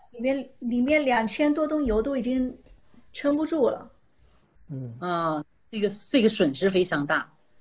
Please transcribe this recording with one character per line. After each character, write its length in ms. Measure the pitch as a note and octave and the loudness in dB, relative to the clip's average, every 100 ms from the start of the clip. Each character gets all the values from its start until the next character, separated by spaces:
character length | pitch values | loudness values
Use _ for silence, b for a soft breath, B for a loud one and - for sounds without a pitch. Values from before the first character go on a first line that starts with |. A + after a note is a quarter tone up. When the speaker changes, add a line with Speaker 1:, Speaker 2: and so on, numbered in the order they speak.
| - | -20
Speaker 1:
里 100 | - | -6
面， 280 | B3 C4+ B3+ - | -2 -2 -6 -10
里 200 | A#3+ A#3+ | -4 0
面 240 | B3+ D4+ | 2 2
两 240 | C#4 A#3+ A3 | 2 0 0
千 260 | - D4 | 2 2
多 140 | D4 D4+ | 2 0
吨 160 | D4+ | 0
油 180 | C4+ G#3+ | 0 0
都 140 | B3 C4+ | 0 -2
已 60 | |
经 360 | A3+ C4 B3+ - - - _ - - | -2 -2 -2 -6 -20 -20 _ -20 -20
撑 240 | - C#4+ D4 | -4 0 0
不 100 | D#4 | 0
住 240 | D#4+ A3+ | 2 0
了。 220 | - - _ _ _ _ _ _ _ - | 0 -10 _ _ _ _ _ _ _ -14
Speaker 2:
嗯。 260 | C3+ B2 A#2+ | -10 -10 -8
Speaker 3:
啊， 420 | F3+ E3+ E3 D3+ - _ - | -4 -2 0 -2 -6 _ -12
这 120 | A3 | -2
个， 80 | G3+ G3+ - | -2 -2 0
这 120 | C#4 | 4
个 80 | G#3+ | 4
损 260 | - E3 C3 | 4 0 2
失 160 | F#3+ | 0
非 140 | F#3+ F3+ | 2 0
常 200 | D3+ D3 | 0 0
大。 240 | D#3 A#2+ _ _ _ | -2 -4 _ _ _